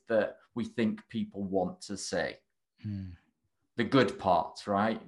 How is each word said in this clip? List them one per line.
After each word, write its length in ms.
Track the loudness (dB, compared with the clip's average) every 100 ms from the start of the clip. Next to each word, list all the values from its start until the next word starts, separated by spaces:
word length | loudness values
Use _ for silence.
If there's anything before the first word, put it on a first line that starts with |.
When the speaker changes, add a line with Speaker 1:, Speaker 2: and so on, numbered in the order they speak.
| _
Speaker 1:
that 300 | 2 2 -4 _ -6
we 80 | -6
think 420 | 0 0 0 -6
people 340 | -6 -6 -6
want 380 | -2 -2 -2 -6
to 160 | -10 -8
see. 340 | -4 -2 -2 -6 _ _ _ _
Speaker 2:
Hmm. 280 | -8 -8 -8 -14 _ _ _ _ _ -4
Speaker 1:
The 80 |
good 340 | 4 6 4 2
parts, 480 | 4 4 2 -6 -2
right? 340 | 0 2 -2